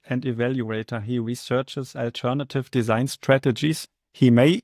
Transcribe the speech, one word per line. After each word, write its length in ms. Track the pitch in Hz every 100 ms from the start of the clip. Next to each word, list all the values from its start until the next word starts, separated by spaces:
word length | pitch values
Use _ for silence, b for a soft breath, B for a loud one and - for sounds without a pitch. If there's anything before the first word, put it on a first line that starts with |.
| -
and 200 | 127 135
evaluator. 760 | 113 120 131 110 110 110 117
He 180 | 107 123
researches 800 | 117 123 - 127 131 - 131 -
alternative 720 | 120 - 123 135 139 139 127
design 380 | 127 113 113 135
strategies. 800 | - - 135 135 113 151 160 - _ _
He 180 | _ 127
may 320 | 120 139 196